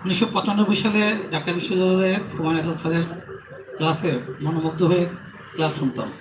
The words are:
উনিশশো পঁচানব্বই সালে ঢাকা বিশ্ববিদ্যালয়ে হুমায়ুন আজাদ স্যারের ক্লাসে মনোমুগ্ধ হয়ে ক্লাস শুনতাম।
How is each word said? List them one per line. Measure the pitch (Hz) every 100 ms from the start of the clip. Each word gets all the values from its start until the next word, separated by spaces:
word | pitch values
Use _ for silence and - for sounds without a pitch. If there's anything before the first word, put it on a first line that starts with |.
উনিশশো | 180 185 220
পঁচানব্বই | - - 202 202 208
সালে | 214 208 208 214 185
ঢাকা | 160 151
বিশ্ববিদ্যালয়ে | 175 - 185 185 185 190 196
হুমায়ুন | 196 - 160 165
আজাদ | 165 160
স্যারের | 165 165 170 - - - - - - -
ক্লাসে | 160 - - 247 - -
মনোমুগ্ধ | 147 165 160 156
হয়ে | 170 180 175 - - - -
ক্লাস | 170 156 147
শুনতাম। | 135 127 110 -